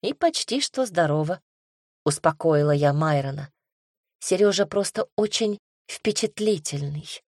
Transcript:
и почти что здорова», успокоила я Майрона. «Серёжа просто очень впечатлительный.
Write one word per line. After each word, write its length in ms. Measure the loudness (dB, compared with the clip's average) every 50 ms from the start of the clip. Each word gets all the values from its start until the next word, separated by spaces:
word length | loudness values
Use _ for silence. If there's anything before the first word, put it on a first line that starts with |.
и 120 | -6 -6 -2
почти 460 | 0 0 0 0 -2 -4 -4 -4 -2
что 260 | -4 -4 -2 -4 -4
здорова», 540 | -2 0 0 2 2 2 0 0 -2 -4 -8 _ _ _ _ _ _ _ _ _ _ _ _ -4
успокоила 640 | -2 0 0 0 0 0 2 2 2 4 4 4 4
я 220 | 4 4 4 2 2
Майрона. 580 | 2 2 2 0 0 -2 -4 -6 -10 -12 -14 _ _ _ _ _ _ _ _ _ _ _ _ _ -8
«Серёжа 460 | -4 -2 2 4 4 4 4 2 0
просто 420 | 0 0 -2 -2 -2 -2 -6 -6 -4 _
очень 400 | -2 -2 -2 0 0 0 -2 -2 -4 _ _ _ _ _
впечатлительный. 1300 | -16 -10 -4 -2 -2 0 0 -2 -4 -2 -2 0 0 0 0 -2 -6 -6 -6 -6 -6 -8 -8 -10 -12 -14 -16 _ _